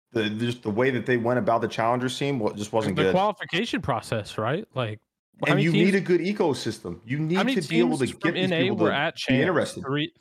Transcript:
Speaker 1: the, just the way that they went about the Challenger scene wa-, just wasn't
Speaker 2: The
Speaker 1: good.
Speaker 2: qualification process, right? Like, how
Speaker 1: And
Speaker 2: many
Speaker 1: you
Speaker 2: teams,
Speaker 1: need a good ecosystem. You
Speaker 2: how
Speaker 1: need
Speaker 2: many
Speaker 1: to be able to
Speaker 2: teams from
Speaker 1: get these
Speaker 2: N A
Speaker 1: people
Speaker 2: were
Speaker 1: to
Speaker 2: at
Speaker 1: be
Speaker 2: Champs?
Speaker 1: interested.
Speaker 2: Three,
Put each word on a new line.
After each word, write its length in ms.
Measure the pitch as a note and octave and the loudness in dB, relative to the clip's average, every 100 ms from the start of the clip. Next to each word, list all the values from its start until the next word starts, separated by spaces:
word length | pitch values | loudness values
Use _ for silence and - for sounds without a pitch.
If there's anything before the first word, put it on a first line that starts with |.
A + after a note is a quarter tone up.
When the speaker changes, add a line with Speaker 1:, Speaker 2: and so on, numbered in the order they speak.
| _ | _
Speaker 1:
the, 180 | A#2 G#2 | -2 -2
just 340 | G#2+ A#2+ A#2+ | -2 -4 -4
the 60 | A2 | -4
way 220 | G#2 C3 | 0 2
that 140 | B2 G#2 | 0 0
they 120 | B2 | 0
went 220 | A2+ B2 | 2 0
about 220 | G#2 A2+ | 2 2
the 60 | G#2+ | 0
Challenger 400 | - A2+ B2 B2 | 0 0 0 -2
scene 300 | B2 C#3 C#3 | -2 -2 0
wa-, 140 | G#2+ | -2
just 180 | G2+ G#2 | -4 -2
wasn't 240 | A2+ G#2+ F#2 | 0 0 2
Speaker 2:
The 80 | |
Speaker 1:
good. 80 | F#2+ | 2
Speaker 2:
qualification 680 | F#3 G#3 G3+ E3 E3+ A3+ C4 | 4 0 -2 -4 -4 -2 -4
process, 560 | C#3+ A#2 - A2+ G2 - | -2 -4 -2 -6 -4 -4
right? 280 | A2 E3 A3+ | -2 -2 -4
Like, 260 | C3 A#2 G#2+ _ _ _ _ | -6 -6 -8 _ _ _ _
how 100 | C#3+ | 2
Speaker 1:
And 40 | F3+ | 2
Speaker 2:
many 80 | D#3 | 4
Speaker 1:
you 60 | |
Speaker 2:
teams, 140 | D#3 F#3 | 4 4
Speaker 1:
need 100 | G3 | 4
a 60 | |
good 180 | E3 F3 | 2 0
ecosystem. 760 | F3 G#3 F3 B2+ A2+ G#2 F#2 E2+ A2+ | 0 0 0 0 -4 -6 -10 -12 -6
You 120 | C#3+ | -4
Speaker 2:
how 60 | D#3 | 0
Speaker 1:
need 100 | F#3 | 0
Speaker 2:
many 200 | A3+ B3 | 0 0
Speaker 1:
to 60 | D3 | 0
be 100 | D#3+ | 2
able 180 | B3 - | 2 2
to 80 | B2 | -2
Speaker 2:
teams 100 | - | 0
from 140 | - | -2
Speaker 1:
get 0 | |
these 180 | F#3 F#3 | 0 0
Speaker 2:
N 20 | |
A 100 | E3 | 0
Speaker 1:
people 140 | F#3 G#3 | 0 2
Speaker 2:
were 120 | G#3 | 2
Speaker 1:
to 60 | C#3 | 2
Speaker 2:
at 180 | D#3+ | -2
Speaker 1:
be 60 | - | -4
Speaker 2:
Champs? 220 | - C3 | 0 2
Speaker 1:
interested. 400 | E3+ D#3 - - | 4 2 0 -6
Speaker 2:
Three, 280 | C3 C#3+ D#3 - | -4 -4 -4 -8